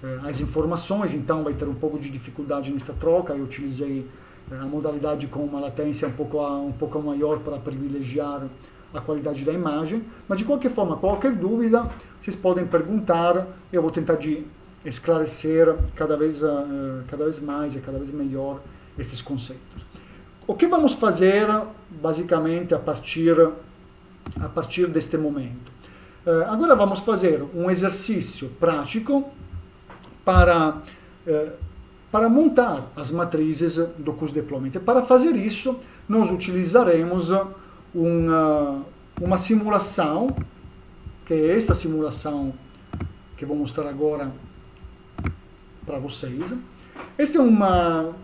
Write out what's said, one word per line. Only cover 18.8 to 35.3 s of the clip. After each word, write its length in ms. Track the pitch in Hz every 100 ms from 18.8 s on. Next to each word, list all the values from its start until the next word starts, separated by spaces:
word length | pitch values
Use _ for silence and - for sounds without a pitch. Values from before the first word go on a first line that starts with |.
| - -
esses 240 | 113 -
conceitos. 640 | - 131 - - - - - - - - - - -
O 80 | 190
que 100 | 339
vamos 280 | 349 294
fazer, 540 | - 214 170 185 196 214 214 214 - - 160
basicamente, 720 | 160 156 175 165 160 170 180
a 60 | 156
partir, 560 | - 139 - 160 165 160 160 156 - - - - - - - -
a 80 | -
partir 380 | - - - 180
deste 300 | 160 151 160
momento? 540 | 151 143 123 123 - - - - - - -
Eh, 200 | 165 185
agora 280 | 220 330 247
vamos 260 | 202 196
fazer 420 | - 202 180 147 143
um 160 | 175 180
exercício 800 | 180 190 - - 202 - - 131 -
prático 720 | 170 156 139 220 220 277 269 - - - - - - - - - -
para, 560 | 185 175 170 156 151 - - - - 170
eh, 240 | 151 156 - - - - - -
para 160 | - 226
montar 640 | 247 320 254 240 147 127 -
as 160 | 139
matrizes 640 | 165 170 160 156 151 170 160 170 165
do 140 | 147
Cus 180 | - 156
Deployment. 400 | 147 - 139 135
E 60 | 180
para 240 | 185 202
fazer 320 | 247 254 311